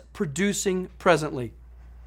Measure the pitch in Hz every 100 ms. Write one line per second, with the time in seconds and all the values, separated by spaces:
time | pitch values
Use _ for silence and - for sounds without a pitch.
0 | - - 185 139 202 196 196 185 185 -
1 | 190 160 151 135 117 - - - - -